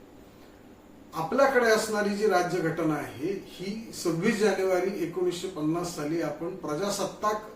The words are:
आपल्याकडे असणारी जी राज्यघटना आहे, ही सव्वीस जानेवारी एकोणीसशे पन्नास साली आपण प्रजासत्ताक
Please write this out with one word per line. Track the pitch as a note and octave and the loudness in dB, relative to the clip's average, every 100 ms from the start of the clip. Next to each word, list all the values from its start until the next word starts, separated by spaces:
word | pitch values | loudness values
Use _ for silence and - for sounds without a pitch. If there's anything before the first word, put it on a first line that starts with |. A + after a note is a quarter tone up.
| - - - - - - - - - - - | -20 -20 -20 -20 -20 -20 -20 -20 -20 -20 -10
आपल्याकडे | E3 D#3+ B3+ C#4 B3 A#3 | -6 0 4 6 6 6
असणारी | G#3+ - G#3 G3+ | 4 2 0 0
जी | G3+ G#3+ | 2 4
राज्यघटना | F3+ E3 F3 D#3+ E3 D#3 | 4 2 0 0 0 0
आहे, | D3 - - E3 G3+ - | 0 -4 -6 -6 -6 -8
ही | - G3 A3+ A3+ - | -10 -8 -8 -10 -4
सव्वीस | F3 E3 A3 G3+ | -2 0 2 4
जानेवारी | G#3 F#3 F#3+ F3+ G3 D#3 | 2 2 2 2 0 -2
एकोणीसशे | D#3+ F#3 F3+ - F#3+ | -4 0 0 -2 -6
पन्नास | D3+ D3+ E3+ E3 D#3 | -2 0 0 -2 -4
साली | D3 E3 | -2 -2
आपण | D3+ - E3+ - | -2 -4 -6 -6
प्रजासत्ताक | D#3 D3+ G3 G3 - - G#3+ G#3+ - | -6 -2 -2 -2 -4 -2 -2 0 -4